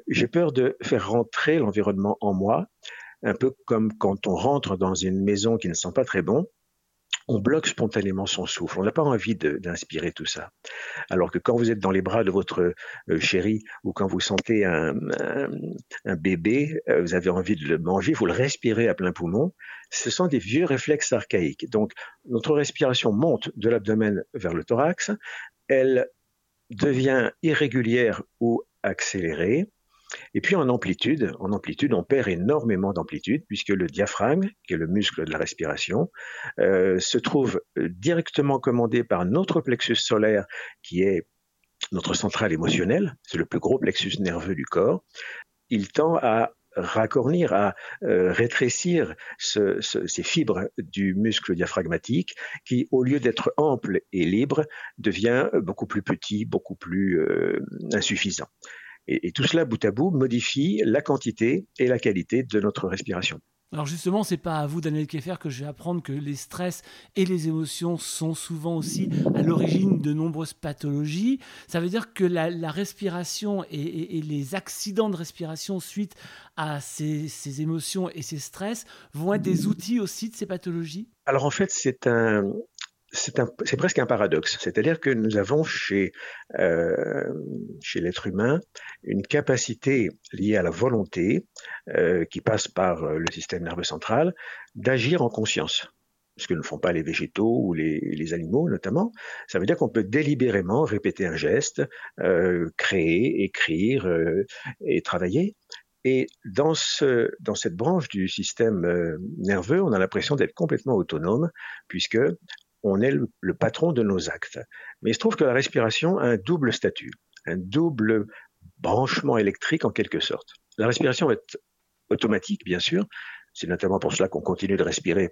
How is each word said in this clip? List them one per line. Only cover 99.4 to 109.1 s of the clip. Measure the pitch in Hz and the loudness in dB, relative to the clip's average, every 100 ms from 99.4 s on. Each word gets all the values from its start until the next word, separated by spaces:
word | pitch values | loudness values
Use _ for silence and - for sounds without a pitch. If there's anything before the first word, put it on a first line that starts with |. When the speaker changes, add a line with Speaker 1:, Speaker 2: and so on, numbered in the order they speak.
| - | -4
Speaker 1:
Ça | 95 | -2
veut | 101 | 2
dire | 170 | 2
qu'on | 131 | 2
peut | 113 | 0
délibérément | 98 131 143 143 127 101 90 117 | 0 2 2 2 2 2 2 2
répéter | 156 104 101 - 92 | 2 0 -2 0 -2
un | 78 | 0
geste, | 147 123 - - 139 - - - | 2 2 0 -2 -4 -6 -16 -2
euh, | 90 90 92 87 82 - | 2 4 4 2 -2 -2
créer, | - 95 82 85 127 - | 0 2 2 4 2 2
écrire, | 196 - - 156 202 208 92 | 0 0 -2 2 2 2 2
euh, | 85 82 87 - - - 127 | 2 2 0 -2 -6 -12 -6
et | 185 - | 0 0
travailler. | - 180 90 120 196 - - - _ _ | 0 -2 0 2 0 -2 -18 -20 _ _
Et | 131 131 131 _ | 0 2 0 _
dans | - 95 156 | -6 0 2
ce, | 156 - - 139 120 113 - | 2 0 2 2 4 2 -2
dans | - 104 | -4 -2
cette | 110 85 | -2 -2
branche | 131 185 127 | 2 2 0
du | 98 95 | -2 -2
système, | - 98 - 113 101 | -2 -4 0 2 2
euh, | 87 87 82 | 2 2 0